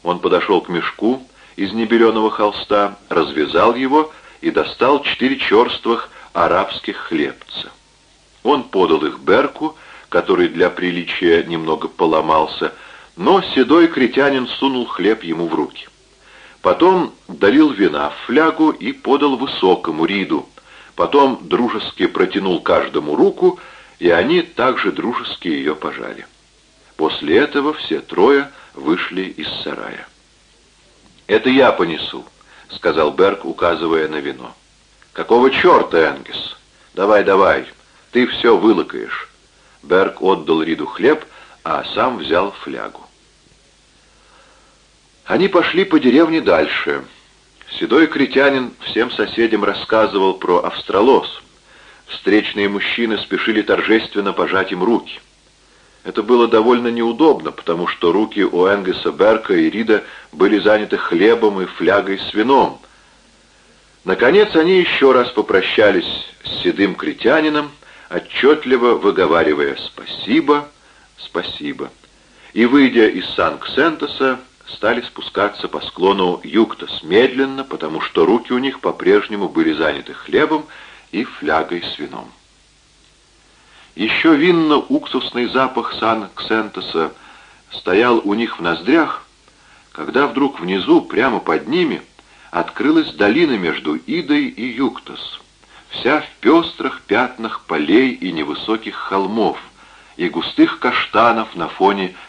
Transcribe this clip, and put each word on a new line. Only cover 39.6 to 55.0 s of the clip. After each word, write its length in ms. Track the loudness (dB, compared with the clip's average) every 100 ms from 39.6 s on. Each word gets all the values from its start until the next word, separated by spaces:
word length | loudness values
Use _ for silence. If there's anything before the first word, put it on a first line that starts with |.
| _ _
Берг 360 | 0 2 2 0
отдал 440 | 0 0 0 0
Риду 240 | 0 -4 -6
хлеб, 360 | 0 2 0 -4 -20 -20 -14
а 200 | -6 -6 -4
сам 240 | -2 -2 -4
взял 340 | -2 0 0
флягу. 540 | -8 -14 -12 -12 -16 -20 _ _ _ _ _ _ _ _ _ _ _ _ _ _ _ _ _ _ _ _ _ -4
Они 220 | 0 2
пошли 380 | 2 2 0 2
по 140 | 2
деревне 400 | 4 4 4 2
дальше. 640 | 2 2 2 -4 -4 -6 -8 -20 _ _ _ _ -18 -8
Седой 260 | 2 4 4
критянин 680 | 2 0 2 2 2 -6 -10
всем 280 | -6 -2 -2
соседям 520 | -2 -4 0 0 2
рассказывал 720 | -2 -4 0 2 2 2 0 0
про 240 | 0 0
Австралос. 840 | 0 -8 -2 2 4 4 0 -14 -20 _ _ -20 -20 -20 -18
Встречные 640 | -6 0 2 0 -4 -2
мужчины 480 | -2 -6 -4 -4 -4
спешили 460 | -4 -4 -2 -2
торжественно 720 | 0 -2 2 0 0 -4 -4
пожать 380 | -2 -2 -2 -2
им 120 | -2
руки. 360 | 0 0